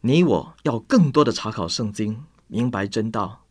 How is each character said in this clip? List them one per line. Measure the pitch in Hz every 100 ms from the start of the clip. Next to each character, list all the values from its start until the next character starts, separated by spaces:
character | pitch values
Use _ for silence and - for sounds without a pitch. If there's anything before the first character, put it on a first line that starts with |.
你 | 113 156
我 | 175 90 - -
要 | - 196
更 | - 254 151
多 | 131
的 | 139
查 | - 107
考 | 110 85
圣 | - 110
经， | 104 107 110 151 _ _
明 | 107 123
白 | 107 98
真 | 113 110
道 | 110 95 104 _